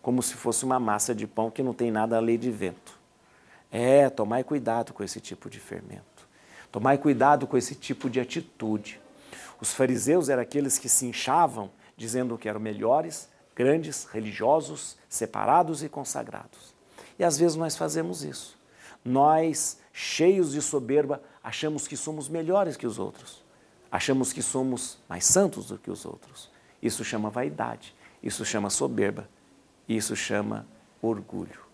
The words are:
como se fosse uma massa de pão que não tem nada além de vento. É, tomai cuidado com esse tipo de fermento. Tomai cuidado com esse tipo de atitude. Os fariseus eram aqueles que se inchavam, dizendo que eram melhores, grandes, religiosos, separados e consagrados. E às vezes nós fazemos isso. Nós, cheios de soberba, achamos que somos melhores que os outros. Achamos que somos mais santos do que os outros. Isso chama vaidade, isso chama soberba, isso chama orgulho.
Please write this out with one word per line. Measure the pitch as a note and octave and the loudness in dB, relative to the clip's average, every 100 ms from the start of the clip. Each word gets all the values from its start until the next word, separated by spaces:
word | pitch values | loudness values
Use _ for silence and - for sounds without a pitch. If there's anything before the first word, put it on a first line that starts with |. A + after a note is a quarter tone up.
como | - B2+ | 0 0
se | A#2+ | 0
fosse | - - A2 | -2 -2 0
uma | C3 C3 | 0 0
massa | A2+ G#2 - | 2 0 0
de | A2+ G#2+ | -2 -4
pão | - A2+ | -2 -4
que | A2 | -2
não | C3 | -4
tem | A2+ A#2+ | 0 0
nada | A2 A2+ A#2 | 0 2 2
além | A2+ A#2 | 2 2
de | B2 | 0
vento. | G#2+ F#2 D#2+ - - _ _ _ _ _ - _ | -2 -6 -6 -20 -20 _ _ _ _ _ -20 _
É, | A2 B2 C#3 C#3 | -2 6 8 8
tomai | C3 G#2 A#2+ | 4 0 0
cuidado | C3 D3+ A2+ A2+ A2+ | 0 -2 0 0 -2
com | - | -6
esse | G2+ - | -8 -8
tipo | - - - | -12 -14 -14
de | G#2+ | -16
fermento. | - F#2 - - - - - _ - - - | -12 -14 -12 -18 -20 -20 -20 _ -20 -20 -10
Tomai | - B2 C#3 | -2 2 4
cuidado | D3 B2 C3+ D3 C3 | 4 6 6 6 4
com | C3+ | 0
esse | - | 0
tipo | - - B2+ C3+ | -8 -8 -6 -2
de | A#2+ | -2
atitude. | B2 E3+ E3+ _ A2 G#2+ - - - - - - - - | -2 -6 -10 _ -2 -2 -4 -18 -20 -20 -20 -18 -18 -8
Os | A2+ | -6
fariseus | - C3 B2 A2 F3 C#3 | 2 2 2 4 4 4
eram | C3 | 0
aqueles | A#2 C#3+ C#3 B2+ | 0 -2 0 0
que | B2 | 2
se | - B2+ | 2 2
inchavam, | A#2 - D3 E3 A2+ G2 - - - | -4 0 4 4 2 -10 -12 -20 -12
dizendo | A2+ B2 B2+ A#2 | -4 -2 -2 -4
que | A2 | -4
eram | G#2 | -4
melhores, | A2 G#2 A2 C#3 E3 D3+ - _ _ | -6 -2 2 2 2 -8 -14 _ _
grandes, | - B2+ D#3 D#3 C#3+ - | 0 4 4 0 -10 -8
religiosos, | G#2+ G#2+ F#2+ A2 D#3 C#3+ D3+ - - _ | -8 -8 -2 2 2 0 -10 -12 -16 _
separados | - A2+ G#2 G#2 D#3 E3 D3+ | -6 -4 -2 4 4 4 -2
e | D3 | -8
consagrados. | D3 C3+ C#3 A#2 - - - - _ _ - - - | -10 -8 -8 -8 -12 -16 -20 -20 _ _ -20 -20 0
E | |
às | F3 C#3+ | 2 4
vezes | E3+ D#3 | 2 2
nós | D#3+ - | -4 -2
fazemos | D#3+ D#3 E3 F3 | -2 -2 -4 -6
isso. | D3 C3+ - - _ _ - - | -10 -12 -16 -20 _ _ -20 -14
Nós, | B2 B2+ D3 D#3 D#3+ C#3+ - - _ | -2 4 6 6 4 0 -2 -6 _
cheios | - - - E3+ G3 E3 | -10 -6 4 6 6 4
de | C#3+ | 0
soberba, | C#3+ D3 A#2+ C#3+ C#3+ C#3 - - | -2 -2 2 2 2 -4 -8 -16
achamos | A#2 A2+ D#3 D3+ - | -12 -4 -4 -4 -6
que | D3 | -8
somos | - D#3 C3+ | -8 -8 -6
melhores | E3 D#3+ F#3+ F#3 C3+ | -6 0 2 2 -2
que | B2 | -6
os | G2+ | -4
outros. | G2 - - - _ _ _ _ _ | -8 -10 -20 -20 _ _ _ _ _
Achamos | G#2+ - C3 B2+ | -4 0 0 0
que | - | -2
somos | - C3+ C3 B2 - - _ | -4 -2 -2 -4 -6 -12 _
mais | F2 - | -2 4
santos | F3+ G3 - - | 4 4 0 -10
do | G2+ | -12
que | - | -10
os | F#2 | -10
outros. | - - - - - _ _ _ | -10 -16 -18 -20 -20 _ _ _
Isso | A2+ - | -4 -2
chama | A2 A2+ G#2+ | -4 -4 -4
vaidade, | A2+ C3+ D3+ B2 A2 - _ - _ | -2 -4 -4 -6 -6 -14 _ -20 _
isso | - - | -6 -4
chama | A2 A2 G2+ | -2 -2 0
soberba, | - C#3 A2+ G2+ G#2+ G#2+ _ _ _ _ _ - | 0 -2 0 0 -2 -10 _ _ _ _ _ -4
isso | A2+ G#2+ G#2+ | -2 -2 -4
chama | - G#2 G#2 A2 A2+ - _ _ | -2 -2 -2 -6 -10 -20 _ _
orgulho. | A2+ G#2+ F#2+ G2+ F#2 - - | -2 -2 -6 -10 -10 -14 -20